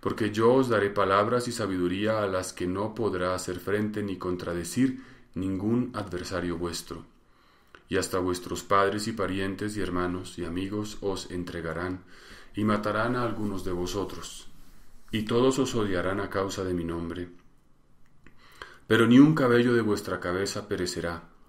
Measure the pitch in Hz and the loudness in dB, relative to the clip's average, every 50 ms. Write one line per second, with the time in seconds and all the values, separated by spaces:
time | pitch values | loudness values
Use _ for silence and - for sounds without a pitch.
0 | - - 101 - 110 104 101 107 113 117 127 135 131 120 117 104 101 101 101 104 | -2 -4 -2 0 -2 -2 2 4 6 6 6 6 4 4 4 4 2 2 2 2
1 | 98 95 95 101 104 110 117 123 120 120 113 - 110 95 95 92 90 90 90 95 | 2 4 6 4 4 4 2 0 0 -2 -4 -4 -2 -2 0 0 0 0 0 0
2 | 104 107 110 110 104 98 92 92 92 - - - 90 90 92 95 104 107 107 113 | 0 0 0 0 0 0 0 -2 -4 -4 -6 -4 -4 -2 -2 -2 -2 -4 -2 -2
3 | 113 101 92 90 90 90 92 90 - - 92 90 - - 98 104 107 107 107 107 | -2 -2 0 0 0 0 -2 -2 -4 -6 -6 -6 -2 -2 0 0 0 0 -2 -4
4 | 104 101 92 90 - 90 90 90 - 87 87 87 85 85 - 123 127 131 131 - | -4 -4 -6 -4 -4 -4 -4 -4 -4 -4 -4 -4 -6 -4 0 2 2 2 2 -4
5 | - - - - - _ - - 95 95 95 92 98 107 117 123 123 - - 104 | -12 -18 -20 -20 -20 _ -8 -4 -4 -2 -2 -2 0 2 2 2 0 -2 -4 -8
6 | 104 92 90 90 87 - 98 87 87 87 85 82 87 87 82 85 - - 80 82 | -8 -6 -6 -8 -6 -4 -4 -4 -2 -2 -2 -2 -4 -4 -4 -6 -8 -10 -12 -14
7 | 82 - _ _ _ _ - _ _ _ _ _ _ _ _ - _ _ 92 95 | -14 -18 _ _ _ _ -20 _ _ _ _ _ _ _ _ -20 _ _ -2 -2
8 | 90 - - 92 90 92 90 90 - - 92 87 - - 101 98 98 98 101 104 | 0 0 -2 -2 0 0 -2 -4 -4 -6 -8 -8 -2 2 2 4 4 4 0 0
9 | 104 117 113 110 98 90 92 95 98 95 98 95 104 107 104 107 92 87 90 87 | -4 -4 -2 -2 -2 -2 -2 -2 -2 -4 -4 -4 -6 -6 -4 -4 -4 -2 0 -2
10 | 90 87 87 90 87 - - - 87 82 82 90 95 98 101 104 104 104 - - | -2 -2 -2 -4 -6 -10 -8 -8 -6 -4 -4 -4 -4 -4 -4 -6 -6 -6 -8 -6
11 | - 101 95 - - - 92 90 87 82 82 87 82 82 80 82 87 92 92 95 | -4 -4 -4 -4 -6 -8 -6 -6 -6 -6 -6 -8 -6 -6 -4 -4 -4 -4 -4 -6
12 | - - - - - - - - - - - - 104 107 107 104 104 107 104 107 | -10 -16 -20 -20 -20 -20 -20 -20 -20 -12 -4 0 2 2 2 2 0 0 0 0
13 | 110 120 127 123 123 113 104 98 104 104 98 92 90 92 90 87 90 87 - 101 | 0 0 0 0 0 -2 -2 -2 -4 -2 -2 -2 -2 -2 -2 -2 -2 -2 -2 -4
14 | 92 - - 82 - - - - - - - - - - - - - - - - | -4 -4 -6 -10 -12 -12 -14 -14 -14 -14 -14 -14 -18 -18 -18 -16 -18 -16 -16 -16
15 | - - - 110 107 107 113 120 123 135 131 139 131 120 - 117 107 101 95 87 | -12 -4 -4 -4 -2 2 2 4 4 4 4 2 0 0 0 0 0 0 0 0
16 | 87 92 95 101 101 92 - 101 98 98 92 - 95 92 90 87 85 82 82 85 | 0 0 -2 -2 -4 -4 -2 -2 -2 -2 -2 -4 -2 -2 -2 -2 -2 -2 -4 -4
17 | 85 85 82 87 90 - - - - - - - _ _ - _ _ _ - - | -4 -6 -6 -8 -8 -10 -12 -20 -20 -20 -20 -20 _ _ -20 _ _ _ -20 -20
18 | - - - - - - - - - - - - - - - - - _ 110 113 | -20 -20 -20 -20 -20 -20 -20 -20 -20 -20 -18 -18 -18 -18 -18 -20 0 _ 6 6
19 | 117 113 120 131 143 151 156 156 139 123 120 120 120 123 120 117 110 104 101 95 | 8 10 10 10 10 10 8 4 4 4 6 6 6 6 4 4 4 2 0 0
20 | - - 95 87 - 90 87 92 98 101 - 107 101 - 101 90 90 87 - 90 | -2 -6 -6 -4 -2 -2 -2 0 -2 -2 -4 -6 -6 -4 -4 -2 -2 -4 -4 -4
21 | 80 85 85 82 80 - - - - | -4 -4 -6 -6 -10 -16 -20 -20 -20